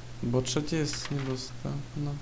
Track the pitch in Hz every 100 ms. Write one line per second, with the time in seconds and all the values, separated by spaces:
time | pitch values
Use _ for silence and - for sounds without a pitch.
0 | - - 123 123 127 - 147 165 147 -
1 | - 143 131 131 - 120 139 143 143 147
2 | 147 143